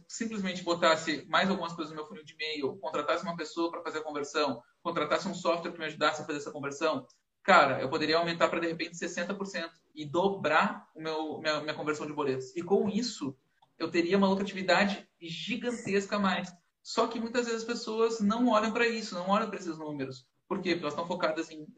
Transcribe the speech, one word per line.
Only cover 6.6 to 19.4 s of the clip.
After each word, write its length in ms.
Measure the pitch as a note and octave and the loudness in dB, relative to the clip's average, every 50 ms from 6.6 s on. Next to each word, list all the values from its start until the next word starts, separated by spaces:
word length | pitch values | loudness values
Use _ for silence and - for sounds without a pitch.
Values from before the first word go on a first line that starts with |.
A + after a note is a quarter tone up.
| C3+ C#3 C#3 - E3 D#3 D3+ C3 - - _ _ _ _ _ _ - | -6 -6 -4 -2 0 0 0 0 -4 -10 _ _ _ _ _ _ 4
cara, 380 | - F#3 E3+ D3 C3+ C3 - | 8 8 8 8 8 4 0
eu 100 | - C3 | 0 0
poderia 260 | - D#3 D#3 D3+ D#3+ | 0 0 2 2 2
aumentar 320 | E3 E3+ E3+ E3+ E3+ E3+ D#3+ | 2 2 2 2 2 2 2
pra, 100 | - F3+ | 2 2
de 80 | E3+ | -2
repente, 300 | E3 E3 - E3 - - | -2 -2 -4 -6 -8 -8
sessenta 380 | - F3+ F3 - F#3 F3 F#3+ G3+ | -8 -8 -6 -6 -6 -4 -4 -4
por 120 | F#3+ G3 | -6 -6
cento 280 | F#3+ - C3 E3 E3 - _ _ _ - | -6 -6 -6 -8 -8 -10 _ _ _ -14
e 120 | D3+ D3+ | -12 -8
dobrar 840 | D3 C#3+ E3+ F#3 G3 G3 - - D3 D3+ E3 F#3+ A3 B3+ - - _ - | -2 0 2 2 2 2 0 0 2 4 4 4 2 0 -4 -12 _ -14
o 60 | D#3 | -10
meu, 380 | D#3+ D#3+ D#3 D#3 D#3 D#3 C#3+ D3+ | -6 -6 -4 -4 -4 -4 -6 -4
minha, 200 | D#3 D#3 D3+ D3 | -2 0 0 0
minha 140 | D3 D3+ D3+ | -2 -4 -6
conversão 320 | - D3+ D3+ D3+ D3 D#3+ | -4 -2 -2 -2 -2 -4
de 60 | D3+ D3+ | -6 -4
boletos. 440 | D3 D3 C3+ C3 C3 C3 - - | -2 0 0 0 -2 -4 -8 -8
E 60 | E3+ E3+ | -6 -2
com 260 | F3 G3 A3+ A3+ G3+ | 2 4 4 4 2
isso, 480 | - G#3+ B3 - - - D#3 C3+ - _ _ _ _ _ _ _ _ - | 0 0 -2 -2 -4 -6 -6 -8 -8 _ _ _ _ _ _ _ _ -6
eu 120 | D#3+ D#3+ | -6 -2
teria 260 | E3+ F3 E3 E3+ F#3+ | 0 2 2 4 4
uma 120 | G3+ G3 F#3+ | 4 6 4
lucratividade 800 | F#3+ F#3+ G3+ - - F#3+ F#3 F3+ F3 F3+ G3+ G3 G3 - - _ _ _ | 4 2 0 -4 -4 -2 2 4 4 6 4 4 2 -2 -6 _ _ _
gigantesca 960 | E3+ E3 E3 - - G3 A#3+ - A#3 A#3+ A#3 A3+ - - F#3+ G3+ G3 - G#3+ | -12 -10 -10 -8 -6 -4 -4 -4 -2 -4 -4 -4 -2 0 0 0 0 0 0
a 20 | G3+ | 2
mais. 320 | G3 F#3+ F3+ - F#3+ - - - _ _ _ _ - | 2 2 2 0 -2 -6 -10 -16 _ _ _ _ -14
Só 240 | - - G#3 A3+ | -4 0 2 2
que 120 | A#3+ - B3 | 2 0 -4
muitas 280 | A3+ A3+ - C4 A#3+ | -4 -2 0 0 0
vezes 160 | A#3 A3+ A3+ A3 | 0 0 -2 -2
as 40 | |
pessoas 540 | A3+ A#3+ - - A3 A3 A3 A3+ A3+ A3+ - | -4 -4 -6 -4 -4 0 2 2 2 4 4
não 280 | G3+ G3+ A3 A#3+ B3 B3 | 2 4 4 4 4 6
olham 240 | G#3+ G#3+ G#3+ A3 G3+ | 6 6 4 4 2
pra 140 | A#3 A#3 | 4 2
isso, 280 | A#3 A3 A3 G3+ - G3 | 2 2 0 -4 -6 -6
não 160 | F3 F3+ F#3+ | -4 0 2
olham 180 | G3 G#3+ | 2 2